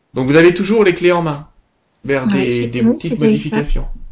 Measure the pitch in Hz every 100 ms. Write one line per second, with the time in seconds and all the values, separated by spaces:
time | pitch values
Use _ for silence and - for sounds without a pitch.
0 | _ 123 131 151 170 180 190 226 196 175
1 | 175 175 165 143 156 _ _ _ _ _
2 | 127 139 123 117 127 120 117 120 165 294
3 | - 233 220 214 151 208 147 - - -
4 | -